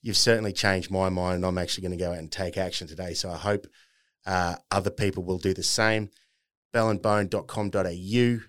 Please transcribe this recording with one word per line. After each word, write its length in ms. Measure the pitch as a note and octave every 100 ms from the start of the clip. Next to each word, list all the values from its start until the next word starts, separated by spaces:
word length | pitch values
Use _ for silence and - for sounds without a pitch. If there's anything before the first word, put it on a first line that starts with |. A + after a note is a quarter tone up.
You've 160 | A#2+ G2
certainly 360 | - A2+ G#2+
changed 380 | F#2+ G#2 F#2+ E2+
my 180 | F#2+ F#2+
mind, 280 | F#2 F2+ F2+
and 80 | F#2
I'm 120 | F2+
actually 260 | F2 -
gonna 140 | F#2 F2
go 140 | F2
out 60 | F2
and 140 | D#2+
take 260 | - F2+ F#2+
action 300 | F#2 - E2
today. 260 | D#2+ F2+
So 160 | E2 F#2
I 80 | E2+
hope, 300 | G#2 G#2 - _ _ _ _ _ -
uh, 300 | F#2 F2 F2 _
other 200 | G2 G2
people 340 | - G2+ F#2
will 140 | F2+ F#2
do 160 | F#2+
the 100 | F#2
same. 460 | E2+ - A2 A2 G#2 _ _ _ _ _ _
Bell 160 | A#2 A2+
and 120 | G#2
bone 280 | A2 G#2 G2
dot 180 | G#2+ -
com 220 | - G2+
dot 160 | G2+ F2+
A 100 | F2
U. 460 | F#2 A#2 A#2+ A#2